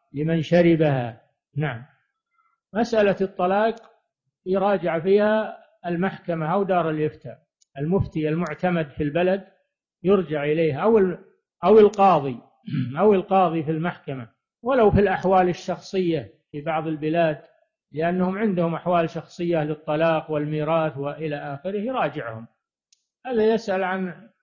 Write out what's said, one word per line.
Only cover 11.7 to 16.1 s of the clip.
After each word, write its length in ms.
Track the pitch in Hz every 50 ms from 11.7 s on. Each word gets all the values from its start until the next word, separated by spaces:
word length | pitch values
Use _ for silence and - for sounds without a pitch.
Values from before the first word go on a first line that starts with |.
| 214 220
القاضي، 600 | 208 208 214 - 196 196 175 151 139 139 123 - - _ _ _ _ -
<clears throat> 320 | - 143 127 120 135 151
أو 140 | 190 214 208
القاضي 480 | 185 175 - 185 190 185 170 160 165 147
في 80 | 143
المحكمة، 580 | 160 156 165 175 - - _ - 139 127 117 117 _ _ _ _ _ _ -
ولو 280 | 233 277 254 220 208
في 100 | 156 185
الأحوال 480 | 208 190 185 151 147 180 190 185 185 180
الشخصية 840 | 170 - - - 170 156 - - - 190 185 170